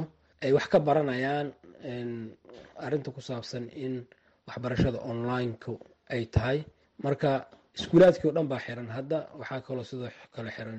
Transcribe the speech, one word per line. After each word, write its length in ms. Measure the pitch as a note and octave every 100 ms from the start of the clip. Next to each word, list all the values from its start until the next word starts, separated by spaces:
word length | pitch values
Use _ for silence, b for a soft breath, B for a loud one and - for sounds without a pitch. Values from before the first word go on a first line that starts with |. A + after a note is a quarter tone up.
| D#3+ _ _ -
ay 100 | C3+
wax 140 | C#3 -
ka 120 | F#3+
baranayaan, 680 | D3 D3+ D3 B2+ C3+ C#3+ C#3+ - E2+ -
een, 320 | C#3+ A#2+ A#2+ A#2 A2 - - - - -
arrinta 320 | B2+ D3 C3+
ku 100 | C3
saabsan 500 | - A#2+ - B2+ A#2+
in 320 | D#3 C3 B2+ A#2+ b b b -
waxbarashada 520 | - B2 A#2+ C3+ A2+
online-ku 800 | - A#2 A#2+ B2+ B2 A2 - A2 - _ -
ay 140 | B2+ A2+
tahay. 300 | - A#2+ C#3+ D#3 _ _ -
Marka 460 | C#3 C#3 D3 C3+ - - _ -
iskuulaadkii 520 | - E3+ F3+ E3+ D#3
oo 60 | D#3+
dhan 100 | D3+
baa 140 | B2
xiran 280 | - A#2+ A#2+
hadda, 240 | A#2+ C#3 D#3 -
waxaa 280 | D3+ - C3 -
kaloo 180 | B2+
sidoo 260 | A#2 B2+ A#2+ - -
kale 220 | - A2
xiran 240 | - A2+